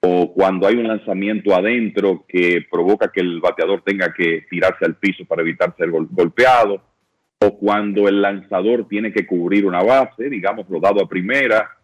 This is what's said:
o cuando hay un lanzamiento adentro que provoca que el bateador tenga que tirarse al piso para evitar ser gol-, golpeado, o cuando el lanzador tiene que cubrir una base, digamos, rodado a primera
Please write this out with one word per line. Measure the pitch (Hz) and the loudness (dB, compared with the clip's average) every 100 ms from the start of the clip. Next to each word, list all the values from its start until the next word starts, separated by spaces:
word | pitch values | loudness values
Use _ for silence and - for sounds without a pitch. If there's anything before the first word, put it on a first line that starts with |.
o | 90 90 85 | 2 2 2
cuando | - 95 95 98 | 2 2 2 2
hay | 117 | 2
un | 113 | 0
lanzamiento | 110 - 95 98 107 101 | -4 -4 -4 -2 -2 0
adentro | 92 101 120 110 95 98 90 _ | 2 2 -2 -2 0 0 0 _
que | 90 87 87 76 | 0 2 0 -2
provoca | 87 87 104 101 | -2 2 2 0
que | - | -2
el | 90 85 | -4 -2
bateador | 87 85 82 98 | -2 0 -2 -2
tenga | - 98 90 | -2 -2 -4
que | - 85 82 - | -2 -2 -2 -6
tirarse | 90 90 90 87 | -2 0 0 -4
al | 80 | -2
piso | 98 90 87 | -4 -4 -6
para | 82 | -4
evitar | 82 85 90 - | -4 -2 -4 -2
ser | 85 | -2
gol-, | 82 80 | -2 -4
golpeado, | 90 87 - 127 127 110 98 _ _ _ _ _ _ | 0 -2 2 4 4 2 -2 _ _ _ _ _ _
o | 104 101 | 0 0
cuando | 101 104 104 101 101 | 0 0 0 0 2
el | 101 | 2
lanzador | 101 101 92 95 98 120 107 | 0 -2 -6 -2 0 0 -2
tiene | 104 110 | -6 -4
que | 107 92 | -4 -4
cubrir | 90 87 98 98 | -2 0 0 0
una | 90 | 0
base, | 98 135 131 _ 127 | 2 2 2 _ -8
digamos, | 123 95 110 95 | -4 -6 -6 -8
rodado | 87 92 101 | -2 0 2
a | 95 | 0
primera | 92 92 135 131 110 107 - | -2 -4 -2 2 0 0 -10